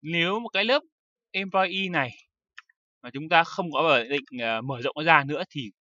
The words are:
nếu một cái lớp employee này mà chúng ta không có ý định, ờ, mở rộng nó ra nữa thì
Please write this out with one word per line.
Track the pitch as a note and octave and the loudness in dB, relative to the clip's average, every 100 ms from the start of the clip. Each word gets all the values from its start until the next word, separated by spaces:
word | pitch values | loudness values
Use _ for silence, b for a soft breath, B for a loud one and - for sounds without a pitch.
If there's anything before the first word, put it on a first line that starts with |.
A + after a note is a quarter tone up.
nếu | D3 E3+ E3+ G#3 | -4 0 0 -2
một | A#3 | -4
cái | F#3+ A3 | -2 2
lớp | C#4 - _ _ _ _ | 0 -2 _ _ _ _
employee | F#3+ G3 F#3+ F#3+ F#3+ F#3+ | -8 -2 0 0 0 -2
này | E3+ B2+ - _ _ _ - - _ _ _ | -2 -2 -6 _ _ _ -20 -20 _ _ _
mà | B2 | -14
chúng | C3+ D#3 | -10 2
ta | E3 | 4
không | E3 - F3 | 4 0 -4
có | C#3 D#3+ C3+ | 0 4 4
ý | A#2 | 2
định, | C#3+ C3+ B2+ | -4 -4 -6
ờ, | A#2 A2+ | -4 -2
mở | B2+ B2+ | -4 -6
rộng | B2+ - | -6 -2
nó | |
ra | D#3 D#3 C#3 | 4 4 4
nữa | D3+ F#3 | -4 -6
thì | D3+ A2+ - | -8 -10 -12